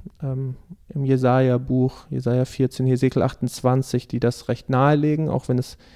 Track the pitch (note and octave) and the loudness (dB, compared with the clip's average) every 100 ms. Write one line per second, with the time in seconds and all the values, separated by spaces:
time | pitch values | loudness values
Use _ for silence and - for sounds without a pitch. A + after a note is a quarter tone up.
0 | - - C#3 C3 C3+ C3 - - - C#3+ | -20 -12 -8 -6 -6 -10 -16 -20 -12 -4
1 | C3+ C3 B2+ B2+ C3 B2 C3 B2+ B2+ - | 0 2 4 4 4 2 0 0 0 -2
2 | - C3 B2 B2 B2+ - C3 - C3 B2+ | -8 -6 0 0 0 -2 -2 0 0 2
3 | C3 C3 A2+ - B2+ - B2+ C3 B2+ B2 | 2 2 0 -2 -6 -2 0 0 0 -4
4 | - B2 A#2 - - A#2+ - C3 C#3 D3 | -4 -2 -2 -2 -4 -6 -2 2 4 2
5 | D3+ D3+ D#3 C3+ - B2 B2+ - - | 2 0 -2 -2 -2 -2 -4 -10 -20